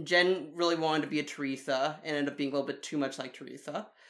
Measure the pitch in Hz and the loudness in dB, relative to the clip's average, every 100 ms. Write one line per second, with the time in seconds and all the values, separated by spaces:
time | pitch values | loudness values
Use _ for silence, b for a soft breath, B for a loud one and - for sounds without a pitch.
0 | 156 175 180 185 147 170 170 170 160 156 | 4 6 6 4 -2 0 2 4 4 2
1 | 139 151 143 - 143 135 - 135 147 156 | 2 -2 -2 -4 -4 -4 -2 0 0 -2
2 | 160 147 143 143 139 139 135 139 - 151 | -4 -2 -2 -2 -2 0 -2 -6 -6 -2
3 | 135 139 131 - 131 127 - 156 214 B | -2 -4 -10 -12 -14 -12 -8 -8 -8 B
4 | B | B